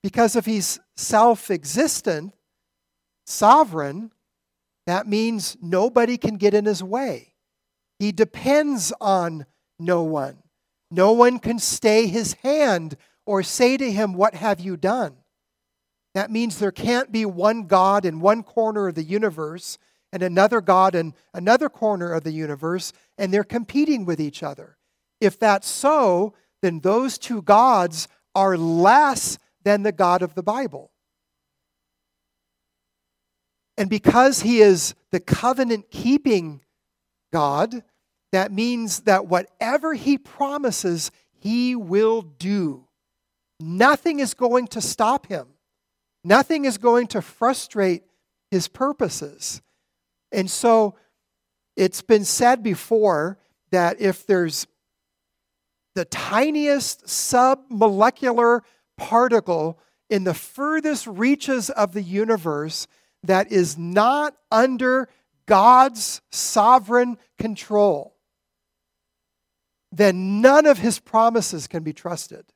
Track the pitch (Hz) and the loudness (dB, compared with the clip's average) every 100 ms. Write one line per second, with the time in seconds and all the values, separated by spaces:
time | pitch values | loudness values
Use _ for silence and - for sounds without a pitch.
0 | 196 233 233 233 220 214 - - _ - | -6 2 2 2 -2 -4 -4 -8 _ -12
1 | - 214 233 226 - 180 143 165 311 - | -2 4 4 4 -2 -6 -4 -2 -2 -2
2 | - 160 175 _ _ _ _ _ _ _ | -4 -4 -8 _ _ _ _ _ _ _
3 | _ _ - - 208 277 285 160 143 156 | _ _ -14 2 6 6 4 -2 -8 -8
4 | 220 _ _ _ _ _ _ _ - 180 | -14 _ _ _ _ _ _ _ -6 -4
5 | 214 208 226 220 175 - 170 180 233 240 | -2 -2 -2 -4 -8 -12 -4 0 2 2
6 | 233 247 226 208 202 208 208 190 185 226 | 2 -2 -4 0 0 2 0 -4 -4 -6
7 | 269 135 _ _ _ _ _ _ _ _ | -6 -8 _ _ _ _ _ _ _ _
8 | 208 180 220 - 254 285 294 262 160 233 | -6 0 -2 0 0 2 2 -4 -6 -4
9 | 208 190 170 160 139 _ _ _ 170 175 | 0 0 -2 -8 -16 _ _ _ -2 0
10 | 160 156 135 139 _ _ _ _ _ 170 | 0 -4 -6 -12 _ _ _ _ _ 2
11 | 190 233 240 247 233 233 - - 220 214 | 4 6 4 4 -6 -4 -4 0 2 2
12 | 226 208 214 - 262 302 285 180 160 147 | 2 -2 -4 -6 -2 0 2 0 -4 -14
13 | _ _ - 196 175 - 247 269 269 202 | _ _ -4 -2 -2 0 2 2 -2 -2
14 | 214 180 208 180 214 190 180 170 185 247 | -4 2 0 0 -4 -4 -6 -4 -2 -2
15 | 175 127 _ _ _ _ _ _ _ _ | -6 -10 _ _ _ _ _ _ _ _
16 | _ 190 214 226 233 170 202 - 220 240 | _ -6 -4 -4 -4 -4 -6 -4 -2 -2
17 | 269 220 214 175 202 226 180 190 190 202 | -2 -4 -4 0 0 0 0 2 4 2
18 | 190 160 185 226 - - 220 214 190 165 | -2 0 0 0 -2 -2 -2 -2 -6 -6
19 | 156 202 214 160 156 160 - - _ _ | -6 -4 -4 -4 -12 -12 -16 -18 _ _
20 | _ 185 180 175 214 233 180 185 190 180 | _ -6 -2 2 2 2 2 4 4 2
21 | 165 - _ 180 180 247 294 _ 214 196 | -6 -10 _ -6 2 2 0 _ -2 -2
22 | 175 165 156 156 156 143 160 180 - _ | -4 -6 -6 -6 -8 -6 -6 -6 -8 _
23 | _ - 196 196 208 240 226 277 302 269 | _ -8 -2 0 -2 -6 -4 -2 0 0
24 | 180 160 151 - 151 139 - _ _ _ | -2 -4 -6 -6 -12 -12 -20 _ _ _
25 | _ _ 202 - 220 196 - - 269 311 | _ _ -2 2 2 2 -2 -2 2 2
26 | 233 175 208 _ _ _ 185 165 185 214 | 2 2 -2 _ _ _ -4 -2 0 0
27 | 262 - - 226 170 208 254 220 175 160 | 0 -8 -10 -8 4 6 6 4 0 -6
28 | - _ _ 196 196 180 165 165 190 254 | -14 _ _ 0 0 0 -2 2 6 6
29 | 294 254 - - _ _ 202 208 208 170 | 4 0 -6 -10 _ _ 0 0 0 0
30 | 180 180 180 185 180 233 254 143 - _ | 2 2 -2 -4 -4 -4 -6 -10 -20 _
31 | _ _ _ _ _ _ _ _ _ _ | _ _ _ _ _ _ _ _ _ _
32 | _ _ _ _ _ _ _ _ _ _ | _ _ _ _ _ _ _ _ _ _
33 | _ _ _ _ _ _ _ - 190 208 | _ _ _ _ _ _ _ -6 -2 2
34 | - 233 269 277 214 240 214 180 - - | 4 6 4 4 0 6 6 6 -2 -10
35 | _ 185 - - 240 254 247 220 - - | _ -8 -2 -2 0 -2 -2 -4 -8 -6
36 | 233 285 285 208 160 143 _ _ _ _ | 0 0 0 -2 -2 -14 _ _ _ _
37 | _ _ _ 165 147 143 214 240 - _ | _ _ _ -2 0 0 -2 -4 -16 _
38 | _ _ _ 190 196 196 233 240 226 170 | _ _ _ -4 -2 -4 -4 -4 -6 -4
39 | 214 190 190 175 185 _ 226 294 311 277 | 0 0 2 -4 -4 _ -4 -2 -4 -6
40 | 262 277 - - 277 294 269 - 190 170 | -2 -2 -4 -8 -6 -4 -4 -4 -6 -6
41 | - _ _ _ 202 233 247 247 185 190 | -8 _ _ _ -6 -2 -2 -4 -2 0
42 | 220 226 165 139 185 202 165 131 _ _ | 2 0 -6 _ -4 -2 -4 -8 _ _
43 | _ _ _ _ _ _ 160 180 247 294 | _ _ _ _ _ _ -10 2 2 2
44 | 339 294 254 - 247 247 247 226 - - | -2 -4 -6 -4 -2 -2 -2 -10 -10 -2
45 | 220 277 - 175 123 _ _ _ _ _ | -2 -2 -6 -12 -12 _ _ _ _ _
46 | _ _ 175 220 277 320 277 202 240 240 | _ _ 2 2 2 -2 -2 0 2 2
47 | 240 214 - _ 233 262 - 214 190 170 | 0 -8 -10 _ -2 -2 -6 -2 -2 -2
48 | _ _ _ _ _ 190 - - 269 285 | _ _ _ _ _ -4 -4 -4 -4 -2
49 | 208 - 147 143 - - _ _ _ _ | -6 -6 -14 -14 -14 -14 _ _ _ _
50 | _ _ _ 196 185 - 240 226 214 - | _ _ _ -6 -4 -2 2 4 2 -4
51 | _ _ _ _ _ _ _ - 185 - | _ _ _ _ _ _ _ -2 -2 -2
52 | - 214 196 - 240 254 220 175 - 226 | 2 2 2 0 2 2 -2 -6 -2 0
53 | 214 156 165 196 _ _ _ 185 175 - | 2 0 -2 -8 _ _ _ 0 0 0
54 | 196 185 - 190 170 147 - _ _ _ | -2 -4 -2 0 0 -6 -12 _ _ _
55 | _ _ _ _ _ _ _ _ _ - | _ _ _ _ _ _ _ _ _ -10
56 | 170 - - 202 294 302 294 285 - - | -8 -8 -2 0 0 0 0 -2 -4 -10
57 | - - - 247 254 269 _ 220 220 196 | -10 -8 -2 2 2 0 _ 0 2 4
58 | 220 - 262 233 233 233 _ _ _ - | 2 2 -2 2 2 2 _ _ _ -16
59 | - 226 247 226 - 165 156 165 _ _ | 0 2 4 2 0 -4 -4 -8 _ _
60 | _ 208 185 160 - - 285 311 302 277 | _ -4 -2 -6 -10 -8 -4 -2 -2 -4
61 | - 185 240 285 - 254 208 269 208 190 | -8 -2 0 0 -2 -4 -4 -2 -2 -2
62 | 175 196 220 220 165 147 156 - - _ | -6 -4 0 -2 -2 -6 -8 -10 -14 _
63 | _ _ 165 190 196 208 175 147 170 190 | _ _ 0 0 2 0 0 -4 -4 0
64 | 226 285 302 _ _ 220 262 247 254 262 | 2 2 -4 _ _ 2 2 0 0 -2
65 | 254 _ _ _ - 202 220 254 269 226 | -4 _ _ _ 2 6 8 8 6 0
66 | - - _ - - 226 214 254 196 240 | -10 -10 _ -8 -4 2 4 4 4 0
67 | 247 226 _ _ 220 202 - 208 208 147 | 0 -6 _ _ -8 -8 -2 2 2 0
68 | - _ _ _ _ _ _ _ _ _ | -6 _ _ _ _ _ _ _ _ _
69 | _ _ _ _ _ _ _ _ _ 165 | _ _ _ _ _ _ _ _ _ 2
70 | 202 180 190 202 254 285 302 233 214 - | 2 2 -2 4 6 6 6 2 0 -4
71 | _ 220 226 233 - 170 - 170 160 151 | _ 2 2 2 -4 -10 -10 -10 -10 -10
72 | 175 170 - - _ | -12 -12 -12 -20 _